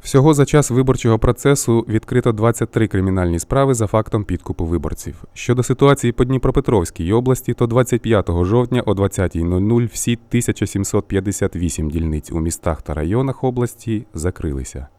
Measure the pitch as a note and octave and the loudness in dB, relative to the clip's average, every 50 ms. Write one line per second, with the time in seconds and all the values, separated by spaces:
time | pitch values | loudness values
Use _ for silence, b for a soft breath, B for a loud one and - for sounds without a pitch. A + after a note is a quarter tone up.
0 | _ - - C#3 C3 D#3 D#3 C#3+ C#3 - - D3+ C#3 - A#2+ B2 C3 C3 C3 A#2+ | _ 0 2 4 4 6 6 4 2 4 4 2 2 4 2 0 2 2 2 2
1 | - A#2 A2+ A2 - B2+ A#2+ - - C#3+ C#3+ C#3 - - A#2 A2+ A2+ - G#2+ A2 | 2 2 2 4 2 2 0 2 2 0 2 2 2 2 2 2 2 0 -2 -2
2 | - - - B2 A#2+ B2 A2+ G#2+ G#2+ A#2 A#2 - A#2+ - - - A2 G2+ - G2 | -2 0 -2 0 2 2 0 2 2 2 2 0 -4 -2 0 0 0 0 0 0
3 | F#2 F#2+ F#2 F#2+ F2+ F2 E2+ E2+ - - - C3+ C#3 C3+ C3+ A2+ A2+ G#2 - A2 | 0 0 0 0 0 0 0 -2 -2 -2 0 0 2 2 2 0 0 0 0 -2
4 | G#2+ - - A2+ G#2 - F2+ F2 - - F#2 - F2+ D#2+ E2+ E2+ C#2+ D2+ - - | -2 0 -2 -4 -2 -2 -4 -6 -4 -8 -6 -4 -2 -2 -2 -2 -2 -4 -6 -6
5 | - - D2 - - - _ - - - B2 B2 A#2+ - C3 - C3+ C#3 C#3 - | -10 -14 -14 -14 -18 -20 _ -14 -2 0 0 0 2 0 2 4 4 4 4 4
6 | - B2 A#2 - C3 A#2+ C3 C3 - C3 A#2+ C3+ C3 - - G2+ E2+ - - - | 2 -2 0 0 0 0 0 0 0 0 0 0 0 2 2 2 2 0 -4 -6
7 | E2 E2 G2+ A2+ B2+ C3 C3 B2+ - - A#2+ - B2 A#2 A2+ B2 B2+ - - A#2 | -2 0 2 2 2 2 0 0 0 -6 -2 -2 0 0 2 2 2 2 0 -2
8 | - A2 A2+ G2+ F2+ - E2+ F2 F2 F2+ G#2 A#2+ B2 B2 B2+ B2 A2+ - G2+ F#2+ | 0 2 2 2 2 0 0 0 0 2 2 2 2 2 0 -2 0 0 0 2
9 | G2 G2 - - F#2+ F2 - E2+ E2 E2+ F2+ F#2 G2 G#2 A#2 A#2+ A#2+ A2+ - - | 0 0 0 0 -2 -2 0 -2 -2 0 0 0 2 2 2 2 0 0 -4 -6
10 | - - A#2+ A2+ - _ - A#2+ A#2 - A2 - - F#2+ - G2 G2 - - G#2 | -2 -2 -2 -2 -4 _ -2 -2 0 0 -2 -2 -2 -4 -2 -4 -4 0 -2 -2
11 | G2 _ G2+ G2 F#2 G#2 G2 - - F#2+ - E2 F2 E2 - - D#2+ D#2 C#2+ E2+ | -2 _ -2 -2 -2 -2 -4 -2 -2 -4 -2 -2 -4 -2 -2 -2 -4 -2 -2 -2
12 | E2 D#2+ D2+ D2+ - - - E2 D#2+ E2+ E2 - - F2 D#2+ - - - D2+ D2 | -2 -2 -2 -4 -6 -6 -6 -4 -2 -2 -4 -4 -4 -4 -4 -4 -6 -8 -6 -4
13 | D2+ E2 G2 A#2+ C3+ C#3 B2+ - - C3 B2 B2+ A#2+ A#2 - _ - A#2 A2+ G#2+ | -4 -2 -2 -2 -2 -2 -4 -4 -4 -4 -2 -2 -4 -4 -6 _ -8 -6 -6 -6
14 | - _ - E2 D2+ F2+ - - - E2 C#2+ C2+ C2 - - C#2 C2 - _ | -6 _ -12 -6 -4 -4 -4 -4 -6 -6 -6 -6 -8 -10 -12 -14 -14 -14 _